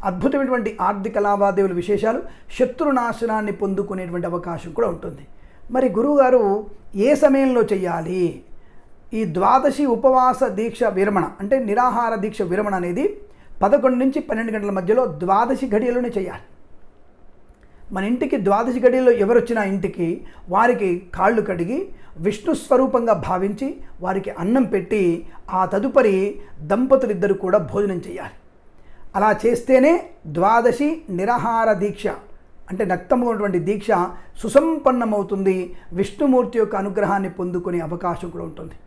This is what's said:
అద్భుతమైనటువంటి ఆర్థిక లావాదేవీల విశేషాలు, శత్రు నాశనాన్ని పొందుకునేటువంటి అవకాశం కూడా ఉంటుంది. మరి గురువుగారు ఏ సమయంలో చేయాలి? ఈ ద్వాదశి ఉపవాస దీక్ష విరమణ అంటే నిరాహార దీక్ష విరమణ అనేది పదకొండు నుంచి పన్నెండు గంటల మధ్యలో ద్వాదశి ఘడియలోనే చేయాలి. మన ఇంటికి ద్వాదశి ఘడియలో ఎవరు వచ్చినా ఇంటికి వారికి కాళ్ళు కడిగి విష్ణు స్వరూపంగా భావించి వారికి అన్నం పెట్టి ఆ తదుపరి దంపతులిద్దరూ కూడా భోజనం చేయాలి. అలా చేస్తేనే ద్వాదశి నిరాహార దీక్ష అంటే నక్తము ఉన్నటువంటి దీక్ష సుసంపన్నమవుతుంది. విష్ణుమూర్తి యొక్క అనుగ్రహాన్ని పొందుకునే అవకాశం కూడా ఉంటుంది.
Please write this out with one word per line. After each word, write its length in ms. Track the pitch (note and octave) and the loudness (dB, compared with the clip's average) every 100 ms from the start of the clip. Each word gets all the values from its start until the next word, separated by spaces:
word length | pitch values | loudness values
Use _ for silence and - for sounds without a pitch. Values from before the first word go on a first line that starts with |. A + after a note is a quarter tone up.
అద్భుతమైనటువంటి 720 | G3+ F3+ B3+ C#4 C4+ B3 A3+ A3 | -4 -2 0 0 0 -2 -2 -2
ఆర్థిక 380 | F#3 G#3 G3 - | -2 -2 -4 -2
లావాదేవీల 540 | G3+ G3+ G3+ F#3+ G3 | 0 2 2 2 0
విశేషాలు, 500 | F3 F3 G3+ G#3+ A#3+ - - - - | 0 -2 0 0 -2 -6 -16 -16 -2
శత్రు 320 | B3+ B3 D4+ | -2 0 0
నాశనాన్ని 600 | C4 A#3 A3+ A3+ A3 G#3 | 0 -2 -4 -2 -2 -2
పొందుకునేటువంటి 720 | G3 G3+ G3 G3+ F#3 F#3 F3 F3 | -4 -4 -2 -4 -6 -6 -6 -4
అవకాశం 460 | E3+ F3 E3 E3+ | -4 -6 -10 -8
కూడా 160 | D#3 A3+ | -2 -2
ఉంటుంది. 380 | E3+ - - - - - - - | -2 -10 -14 -18 -20 -20 -20 -6
మరి 180 | B3+ C4+ | 0 0
గురువుగారు 800 | F#3+ C#4 D4 B3+ B3 G#3 G3+ G#3+ - - | 2 2 4 6 6 4 0 -4 -14 -12
ఏ 200 | G3 A3+ | 0 2
సమయంలో 480 | D4 D4 C4+ C4+ B3 | 4 6 4 4 2
చేయాలి? 800 | G#3+ G3 F3+ E3+ E3 F#3 F3 - - - - - - - - | 2 0 -2 -4 -4 -2 -2 -2 -14 -18 -18 -20 -20 -20 -8
ఈ 100 | A3 | -4
ద్వాదశి 600 | G#3+ D#3+ G3 B3+ C#4+ C#4 C#4+ | -2 2 4 4 4 0 0
ఉపవాస 560 | A3+ C4+ C4 B3+ - | 2 4 4 4 2
దీక్ష 400 | - F#3+ A3+ A3+ | 0 0 -6 -2
విరమణ 460 | A3+ F#3+ G3+ G3+ D3+ - | -2 2 2 2 0 -4
అంటే 180 | G3+ C4+ | -2 0
నిరాహార 560 | A#3 G#3 B3 A#3 A#3 | 2 2 2 2 -2
దీక్ష 280 | A3+ G3+ - | -2 -4 -4
విరమణ 320 | F#3+ F3+ G#3 | -2 -2 -2
అనేది 460 | F#3+ F3 F3 F4 - - - - - | -2 -2 -2 -2 -4 -16 -20 -18 -2
పదకొండు 340 | G3 C4+ B3+ B3 | 2 4 4 2
నుంచి 240 | C4 C#4+ | 0 0
పన్నెండు 320 | - A3 A3+ | -4 -4 -4
గంటల 180 | A3 G3+ | -4 -4
మధ్యలో 360 | G3 F3 A3 B3+ | -4 0 0 0
ద్వాదశి 600 | D3 F3 G3 A#3 C4+ C4 | -4 0 2 2 -2 0
ఘడియలోనే 400 | G#3 B3 A#3+ B3 | 0 0 -2 -2
చేయాలి. 340 | G#3 F3+ - - - - - - - - - - - - - - - - | -4 -6 -10 -18 -20 -20 -20 -20 -20 -20 -20 -20 -20 -20 -20 -20 -20 -10
మన 120 | F#3+ | -6
ఇంటికి 320 | G3 B3 C#4 C#4 | -2 -2 0 0
ద్వాదశి 360 | G3 G3 A#3 B3 | 2 2 2 4
ఘడియలో 320 | A#3+ B3+ B3+ | 4 6 4
ఎవరు 260 | A#3 G3 A#3+ | 4 6 4
వచ్చినా 240 | A#3 A3+ | 4 0
ఇంటికి 640 | G3+ G3 F3 - E3+ F3+ - - - | 0 -2 -4 -4 -4 -4 -8 -18 -4
వారికి 580 | E3+ A#3+ A#3 G3 F3 G3 | 2 4 2 0 -2 -6
కాళ్ళు 280 | - F#3+ A3+ | 0 2 2
కడిగి 460 | G#3 F3+ E3+ C4 G4 - - - | 0 -2 -2 -4 -6 -12 -16 -6
విష్ణు 360 | E3+ - - | -4 -4 -2
స్వరూపంగా 580 | D4 - B3+ C4 A#3+ A#3 | -4 2 2 4 2 2
భావించి 640 | G3 - F#3 G3 G#3+ C4+ - - - | 0 0 -2 -2 -4 -6 -8 -14 -10
వారికి 300 | F3+ G3 F#3+ | -4 -4 -6
అన్నం 320 | - E3+ B3 | -6 0 2
పెట్టి 640 | A#3+ G3+ F3 G#3+ F3+ E3+ - - - | 2 0 0 0 2 0 -6 -16 -6
ఆ 140 | F#3 | -2
తదుపరి 760 | F#3 G3+ B3+ C#4 A#3+ F#3+ G3 G3+ - - | 0 0 2 4 4 4 0 -4 -14 -14
దంపతులిద్దరూ 760 | D3+ G3+ C4 C4+ B3+ G3 G3 | -2 0 4 4 4 0 0
కూడా 240 | F#3+ F#3 G3+ | 0 2 0
భోజనం 380 | D#3+ G3 G#3 F3+ | 0 -2 -2 -2
చేయాలి. 360 | F3+ F3+ - - - _ - - - - - G3 | -8 -12 -14 -16 -20 _ -20 -20 -20 -16 -8 0
అలా 220 | G#3 G#3 A3 | 2 2 2
చేస్తేనే 600 | A#3 - C4 C4+ E4+ - - D#3+ | 0 4 6 6 4 0 -16 -10
ద్వాదశి 760 | D3+ F#3 A#3 A#3 A#3 D4 D#4+ - | 0 2 4 4 2 0 -2 -6
నిరాహార 640 | F3 G3+ A#3+ G3+ A3+ A3+ | -4 -2 0 0 0 2
దీక్ష 340 | G3+ G3+ - G3 D3+ - - - - - | 2 0 -4 -8 -8 -14 -20 -20 -20 -12
అంటే 140 | F#3 | -4
నక్తము 440 | G3+ F3+ F#3 B3 A#3+ | -2 -2 0 0 2
ఉన్నటువంటి 300 | A3 G3+ F3+ | 0 0 0
దీక్ష 280 | D#3+ G#3 G3 G3 F3+ - - - | -2 -4 0 0 0 -6 -16 -8
సుసంపన్నమవుతుంది. 1400 | A#3 C#4 E4 D#4+ C#4 B3+ A3+ G#3 G3 G3 G3 F#3 F3 - - | 4 4 4 2 2 2 0 0 -2 0 0 0 -2 -10 -10
విష్ణుమూర్తి 680 | F3 G3 - C#4+ B3+ A#3+ A#3 | -4 -4 0 2 4 2 0
యొక్క 180 | A3 G3+ | 0 -2
అనుగ్రహాన్ని 540 | G3 G3 G3+ G3+ F#3+ | -4 -2 0 0 -2
పొందుకునే 500 | F3 F3+ F3+ F3 F3 | -4 -4 -4 -4 -4
అవకాశం 500 | D#3+ E3+ F3+ E3 F3+ | -4 -6 -4 -6 -8
కూడా 140 | E3 | -10
ఉంటుంది. 280 | E3+ D#2 - - | -12 -12 -16 -16